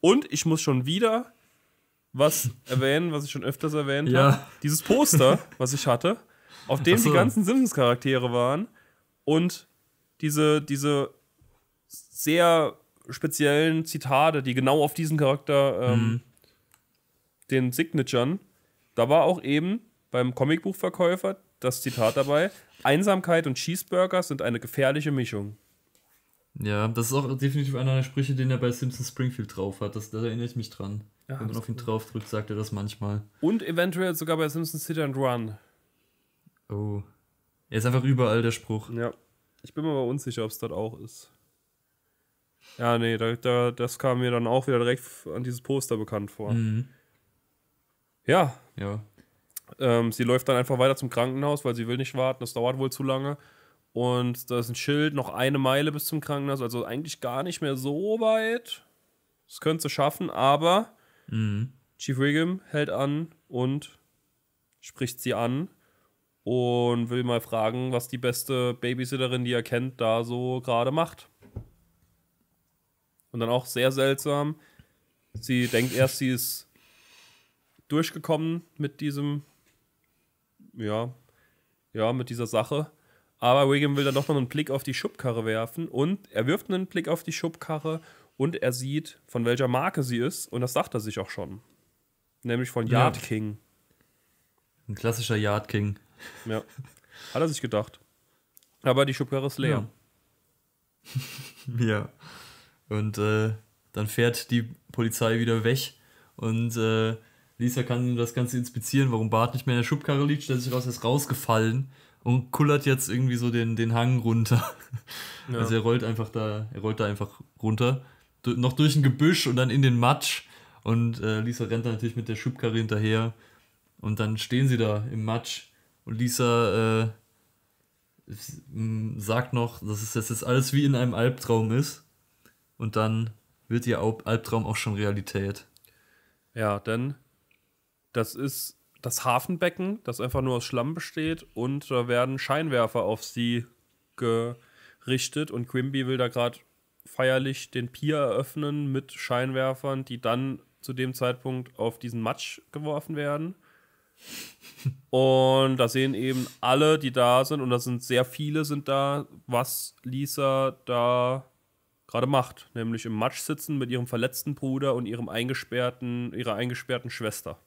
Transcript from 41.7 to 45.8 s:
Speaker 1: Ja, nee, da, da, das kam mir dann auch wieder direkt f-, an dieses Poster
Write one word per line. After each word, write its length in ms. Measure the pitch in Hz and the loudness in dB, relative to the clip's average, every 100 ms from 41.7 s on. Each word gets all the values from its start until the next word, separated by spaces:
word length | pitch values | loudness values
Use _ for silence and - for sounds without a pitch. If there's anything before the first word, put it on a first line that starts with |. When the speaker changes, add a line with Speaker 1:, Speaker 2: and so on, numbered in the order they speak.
| _ _ _ _ _ _ _ _ _ _ - | _ _ _ _ _ _ _ _ _ _ -2
Speaker 1:
Ja, 200 | 120 117 | 2 2
nee, 180 | 117 113 | 2 0
da, 200 | 113 117 | 0 0
da, 340 | 127 123 123 | 0 2 2
das 280 | 120 120 - | 0 -6 -2
kam 220 | 135 123 | -2 0
mir 100 | 123 | 0
dann 160 | 120 117 | 0 2
auch 200 | 127 135 | 0 2
wieder 120 | 123 | 2
direkt 220 | 120 127 | 2 0
f-, 280 | - - - | -6 -16 -10
an 100 | 80 | -8
dieses 160 | 127 123 | -6 -6
Poster 360 | - 139 | -4 -4